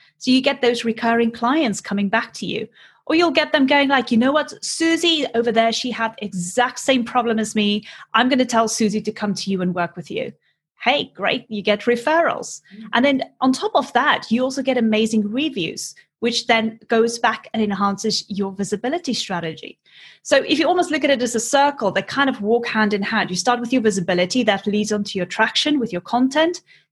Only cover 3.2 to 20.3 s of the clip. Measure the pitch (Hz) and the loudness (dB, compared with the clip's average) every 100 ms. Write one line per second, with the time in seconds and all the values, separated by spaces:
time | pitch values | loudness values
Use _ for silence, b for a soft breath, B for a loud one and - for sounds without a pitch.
3.2 | 339 302 302 302 262 285 277 269 233 226 | 2 2 2 2 4 4 4 2 2 2
4.2 | 254 302 285 - - - 330 330 339 320 | 2 2 -2 -8 -8 -2 0 2 2 0
5.2 | 277 233 240 220 226 226 254 226 226 - | 0 -2 0 2 2 0 -4 -4 -6 -6
6.2 | 208 185 175 - 247 - - 262 233 247 | -10 -8 -6 -2 -2 -2 0 0 0 -2
7.2 | 233 220 214 214 208 208 B B B 220 | 0 0 -2 0 0 0 B B B 0
8.2 | 254 254 254 226 226 - 220 214 214 214 | 2 2 2 2 0 2 0 0 -4 -4
9.2 | 208 185 - 190 180 180 170 175 156 156 | -4 -4 -2 -2 -2 -2 -4 -6 -10 -8
10.2 | 143 - _ _ _ _ - 285 277 - | -8 -10 _ _ _ _ 0 0 -2 -4
11.2 | 190 254 - 214 196 208 240 233 269 320 | -2 -2 -4 -6 -2 0 0 0 2 2
12.2 | 311 - - - B 202 220 233 269 269 | 2 -2 -8 -16 B -20 -2 2 2 2
13.2 | - - 254 262 415 311 - 240 285 240 | -4 -2 0 0 0 0 0 0 2 0
14.2 | - 226 254 269 262 247 226 214 220 220 | 0 0 0 -2 -2 0 2 2 2 0
15.2 | 208 233 311 214 160 - - - b - | 0 -2 -4 -2 -6 -6 -12 -14 b -6
16.2 | 233 233 - 226 220 - - 233 233 233 | -4 -2 0 2 0 -4 0 2 2 2
17.2 | 233 226 - 220 208 196 202 - 220 208 | 0 0 -4 -2 -2 0 -2 -2 -2 -2
18.2 | - 196 196 190 190 208 247 339 311 226 | -4 -4 -4 -4 -4 -4 -2 -4 -4 -6
19.2 | - 180 165 156 - - _ B B B | -4 -6 -6 -10 -14 -18 _ B B B
20.2 | - | 0